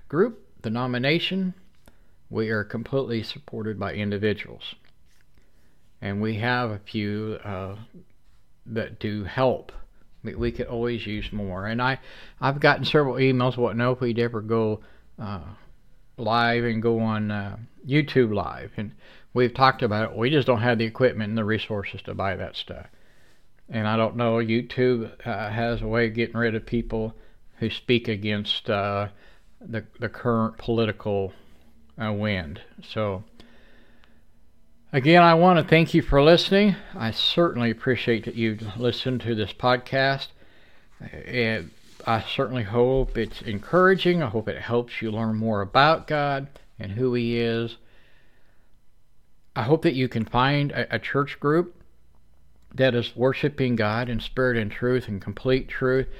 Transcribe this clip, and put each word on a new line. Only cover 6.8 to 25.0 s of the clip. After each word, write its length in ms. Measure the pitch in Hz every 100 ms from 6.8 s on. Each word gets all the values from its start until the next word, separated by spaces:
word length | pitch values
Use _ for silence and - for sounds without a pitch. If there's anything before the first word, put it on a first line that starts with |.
| - 110 104 104 107 107
uh, 320 | 104 92 95 101 113 - - - - - - - -
that 340 | 113 104 107
do 260 | 110 104 95
help. 460 | - 131 110 - - - - - -
We, 100 | 117
we 180 | - 117
could 160 | 117 120
always 380 | 117 120 117 104
use 260 | 104 104
more. 360 | 107 98 90 101
And 140 | 113
I, 180 | 127 131 - - - -
I've 180 | 131 143
gotten 240 | 147 135
several 320 | 131 156 143 123
emails, 420 | 135 127 127 123
what, 180 | 117 110
know 160 | 123
if 100 | 123
we'd 160 | 123 117
ever 240 | 117 117
go, 400 | 107 113 110 107 - - - -
uh, 220 | 104 101 85 101 - - - - - -
live 460 | 110 117 117 117
and 180 | 120 113
go 180 | 117 113
on, 300 | 110 107 107
uh, 280 | 104 101 101 117 - -
YouTube 480 | 143 143 131 117
Live. 380 | 101 82 62 65 -
And 140 | 104 - - - - 123
we've 180 | 123
talked 300 | 120 131 131
about 280 | 120 104 110
it. 60 | -
We 140 | 120
just 160 | 151 131
don't 140 | 120
have 180 | 120 117
the 60 | 113
equipment 440 | - 127 104 104
and 80 | 113
the 80 | 104
resources 560 | 110 - 104 98 95
to 120 | - 98
buy 200 | 98 90
that 200 | 92 -
stuff. 320 | - - - - - - - - - - -
And 180 | 139 107
I 100 | 113
don't 180 | 113 120
know, 200 | 117 113
YouTube, 760 | 113 117 120 - 127 123